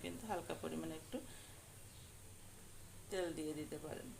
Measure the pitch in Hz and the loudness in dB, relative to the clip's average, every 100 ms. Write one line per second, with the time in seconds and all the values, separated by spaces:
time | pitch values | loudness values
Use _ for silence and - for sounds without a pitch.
0 | 175 175 220 185 170 160 160 160 165 160 | 0 0 2 2 4 2 2 2 2 0
1 | - 262 - - - - - - - - | 0 -2 0 -6 -8 -10 -10 -10 -10 -10
2 | - - - - - - - - - - | -10 -10 -10 -8 -10 -10 -10 -8 -8 -8
3 | - 196 175 165 156 151 151 151 151 - | 0 4 6 6 4 4 2 0 0 -2
4 | - - | -2 -6